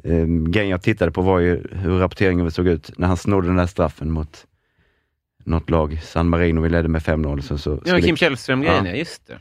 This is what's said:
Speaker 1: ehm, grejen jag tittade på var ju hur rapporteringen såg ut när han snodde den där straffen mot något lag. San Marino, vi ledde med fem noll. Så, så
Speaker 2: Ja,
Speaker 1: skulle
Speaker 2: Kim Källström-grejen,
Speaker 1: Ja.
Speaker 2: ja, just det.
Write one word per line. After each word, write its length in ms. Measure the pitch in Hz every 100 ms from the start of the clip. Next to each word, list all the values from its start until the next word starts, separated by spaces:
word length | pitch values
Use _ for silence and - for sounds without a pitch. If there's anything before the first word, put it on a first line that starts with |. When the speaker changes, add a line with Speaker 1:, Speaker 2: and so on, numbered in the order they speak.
Speaker 1:
ehm, 460 | - 82 82 82 80
grejen 200 | 101 101
jag 120 | 90
tittade 280 | - 107 85
på 100 | 92
var 160 | 92 92
ju 280 | 87 85 -
hur 260 | 90 90 92
rapporteringen 520 | 90 - 95 90 85
såg 160 | 82 90
ut 320 | 82 - -
när 80 | 90
han 80 | 90
snodde 300 | - 98 87
den 100 | 90
där 100 | 90
straffen 440 | - 80 - 78
mot 360 | 80 76 - - _ _ _ _ _ _ _ _ _
något 260 | - 82 78
lag. 300 | 82 76 78
San 260 | - 82 85
Marino, 320 | 85 87 82
vi 80 | 80
ledde 200 | 85 82
med 140 | 80
fem 200 | - 78
noll. 200 | 73 71
Så, 160 | 71 73
så 120 | 73
Speaker 2:
Ja, 60 | 76
Speaker 1:
skulle 220 | - 180
Speaker 2:
Kim 140 | 175 156
Källström-grejen, 680 | 165 131 - 131 156 190
Speaker 1:
Ja. 60 | 190
Speaker 2:
ja, 60 | 107
just 300 | 165 - -
det. 120 | -